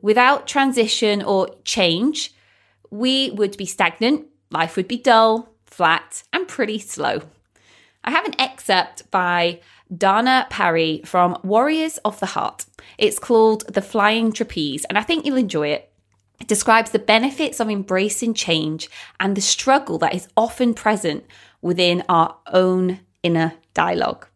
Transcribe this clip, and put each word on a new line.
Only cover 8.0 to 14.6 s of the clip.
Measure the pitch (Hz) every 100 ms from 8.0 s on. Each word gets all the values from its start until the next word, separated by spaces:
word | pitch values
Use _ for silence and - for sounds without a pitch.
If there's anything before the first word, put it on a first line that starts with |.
I | -
have | 311 427
an | -
excerpt | 269 - - 185 - - -
by | 190 180 175 170 175 _ _ _ 175
Dana | 190 202 247 262 247
Parry | - 185 165 160 156 -
from | 180 180 175
Warriors | 190 208 277 320 320 -
of | 214 202
the | 190
Heart. | - - - - - - -
It's | 214 214
called | - 233 220 220 -
The | -
Flying | 196 226 202 226 226
Trapeze, | 214 220 -